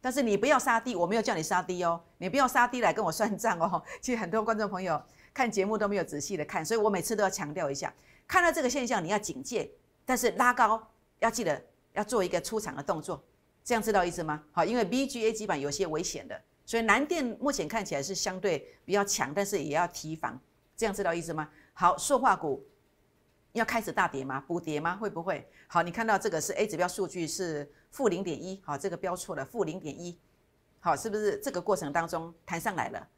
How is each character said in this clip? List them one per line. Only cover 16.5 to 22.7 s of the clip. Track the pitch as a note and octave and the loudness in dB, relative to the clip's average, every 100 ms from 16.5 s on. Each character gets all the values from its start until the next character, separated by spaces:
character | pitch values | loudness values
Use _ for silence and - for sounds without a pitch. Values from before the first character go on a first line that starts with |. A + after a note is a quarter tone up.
| _ - | _ -4
所 | A3+ | -2
以 | |
南 | A3+ G3+ D4 | 4 4 4
电 | F4 B3+ G#3+ | 0 -2 -2
目 | C4 | -2
前 | C#4 D#3 | -2 -2
看 | A3+ G3 | -4 -2
起 | C#3+ | -4
来 | |
是 | C#3 | -4
相 | F#3+ - F#3 | -4 -4 -2
对 | G3 D3+ - - | 0 0 -4 -20
比 | - | 0
较 | G3+ G3+ | 0 2
强， | - C3 | 0 0
但 | D3+ G3 | -2 -2
是 | G3+ | -2
也 | D3 | 0
要 | D3 F3 | 0 0
提 | - D#3 D#3 | -2 -8 -6
防， | A#2+ B2 _ _ _ - | -6 -8 _ _ _ -4
这 | A3 | -2
样 | |
知 | F#3+ | 0
道 | F#3 | 0
意 | E3+ | -2
思 | D#3+ | -2
吗？ | D#3 D3+ - - | -4 -6 -10 -20
好， | - E3+ - | 2 4 4
塑 | - C4+ | 2 4
化 | B3 F#3+ | 4 4
股 | D#3+ C3 - | 2 -4 -6